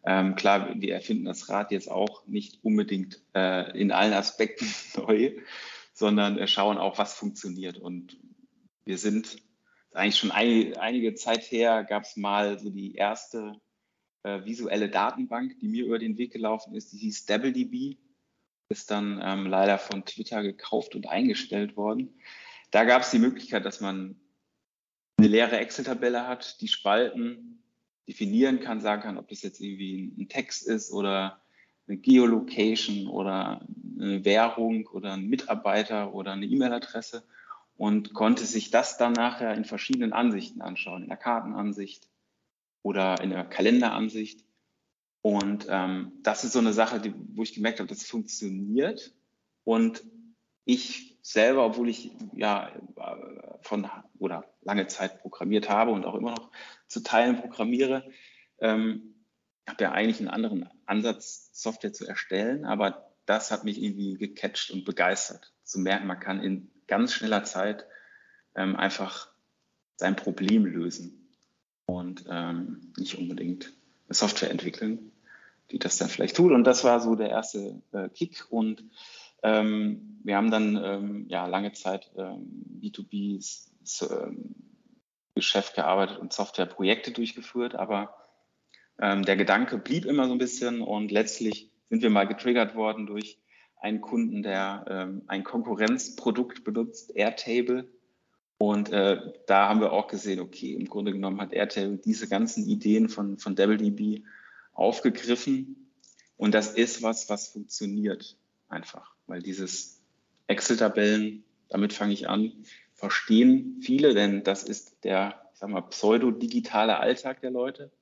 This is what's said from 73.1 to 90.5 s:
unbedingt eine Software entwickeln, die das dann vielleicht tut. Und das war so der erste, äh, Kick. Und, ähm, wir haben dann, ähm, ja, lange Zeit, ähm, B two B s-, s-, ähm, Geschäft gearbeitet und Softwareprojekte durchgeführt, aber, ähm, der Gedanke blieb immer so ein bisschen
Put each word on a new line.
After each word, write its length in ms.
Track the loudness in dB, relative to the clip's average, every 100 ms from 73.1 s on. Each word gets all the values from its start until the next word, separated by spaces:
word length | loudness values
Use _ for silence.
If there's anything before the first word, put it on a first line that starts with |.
| -8
unbedingt 540 | -8 -6 -6 -6 -10 _ _ _ _
eine 60 |
Software 360 | 0 0 0 -2
entwickeln, 640 | -2 -6 -4 -6 -6 -10 _ _ -20 -20 _ _
die 80 | -6
das 200 | -2 -2
dann 100 | -2
vielleicht 280 | -2 -2 6
tut. 140 | 8
Und 140 | 10
das 180 | 8 6
war 160 | 6 4
so 140 | 4
der 160 | 0 0
erste, 500 | -2 -4 -8 -8 -12 _
äh, 160 | -8 -8
Kick. 380 | -6 -6 -6 -6
Und, 320 | -2 -2 -4 -14 -20 -20 -20 -20 _
ähm, 760 | 2 4 4 0 -2 -4 -12 -12
wir 120 | -2 2
haben 140 | 4
dann, 300 | 4 2 2
ähm, 440 | -2 -4 -6 -8 -6
ja, 180 | -4 -2
lange 260 | -2 -2
Zeit, 380 | -6 -4 -4 -8 -10
ähm, 320 | -10 -10 -14 -16
B 260 | -16 -12 -12
two 140 | -12
B 320 | -10 -6 -4 -6
s-, 340 | -8 -14 -18 _
s-, 260 | -10 -6 -4
ähm, 460 | -4 -6 -10 -12 -16 -20 _ _ _ _ _ _ -2
Geschäft 400 | 2 2 0 -2
gearbeitet 420 | 2 2 2 -2
und 140 | -8
Softwareprojekte 800 | -6 -4 -2 -4 0 2 2 -2
durchgeführt, 640 | -4 -6 -6 -8 -6 -4 -4
aber, 400 | -2 -2 -4 -12 -20 _ _ _ _ -20 _ -2
ähm, 240 | 0 2
der 120 | 2 2
Gedanke 420 | 4 4 2 -4
blieb 260 | -2 -2
immer 220 | 2 2 2
so 60 |
ein 60 | 2
bisschen 440 | -2